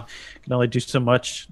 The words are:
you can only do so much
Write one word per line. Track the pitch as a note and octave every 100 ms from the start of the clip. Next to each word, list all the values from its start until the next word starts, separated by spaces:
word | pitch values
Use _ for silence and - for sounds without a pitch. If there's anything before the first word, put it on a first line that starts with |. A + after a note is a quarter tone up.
| A2+ - - -
you |
can | -
only | B2 B2
do | B2
so | - C#3
much | A#2+ B2 - - -